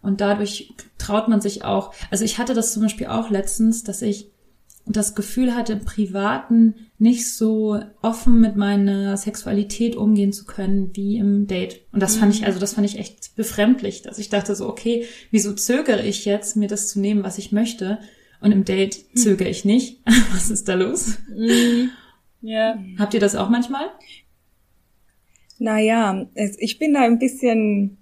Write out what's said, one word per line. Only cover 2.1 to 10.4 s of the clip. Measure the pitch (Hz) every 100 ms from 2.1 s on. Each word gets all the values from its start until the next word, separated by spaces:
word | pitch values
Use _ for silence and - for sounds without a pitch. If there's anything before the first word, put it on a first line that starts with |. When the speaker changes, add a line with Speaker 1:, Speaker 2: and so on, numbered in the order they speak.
Speaker 1:
also | 202
ich | 220 -
hatte | 240
das | 233 226
zum | 220
Beispiel | 214 - -
auch | 226 226
letztens, | 202 196 - 220 226
dass | - 196
ich | 233 202 - _ _ _ _ - -
das | 214 208
Gefühl | - 202 - 254
hatte, | 240 226
im | 208 -
Privaten | - 202 190 202 254 - 233 226 214 - _
nicht | 220 240 233
so | - 220 220 214 208 - -
offen | 226 226 - 233
mit | 226 202
meiner | 202 202 196 196 196 196
Sexualität | 208 208 - 202 202 - 233 233
umgehen | 214 214 202
zu | 202